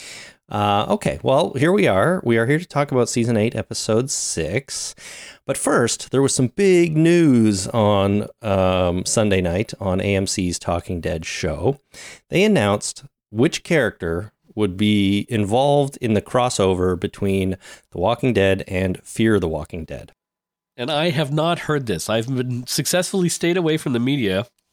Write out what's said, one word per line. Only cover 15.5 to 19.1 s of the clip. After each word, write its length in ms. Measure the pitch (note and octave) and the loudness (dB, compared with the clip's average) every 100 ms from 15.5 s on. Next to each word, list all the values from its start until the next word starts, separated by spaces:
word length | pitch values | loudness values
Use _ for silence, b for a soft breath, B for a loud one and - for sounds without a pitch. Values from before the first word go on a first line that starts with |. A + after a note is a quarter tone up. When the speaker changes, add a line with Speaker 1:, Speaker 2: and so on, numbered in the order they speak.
| A#2 C#3+ C#3+ C#3 - | 2 2 2 0 -4
Speaker 1:
in 120 | A#2+ | -2
the 80 | G#2+ | 0
crossover 800 | - C3 B2 - F#2+ F#2 F2+ F2+ | 0 -2 0 0 0 2 0 0
between 580 | G2 - G2+ G2 F#2+ F#2 B B B | -4 -4 -2 0 -2 -4 B B B
The 60 | F2 | -4
Walking 360 | F2 A#2+ B2 | -2 0 0
Dead 300 | G#2 G2 F#2+ - | 2 2 2 -2
and 340 | F#2 F#2 F2+ | -2 -2 -4
Fear 360 | - | -8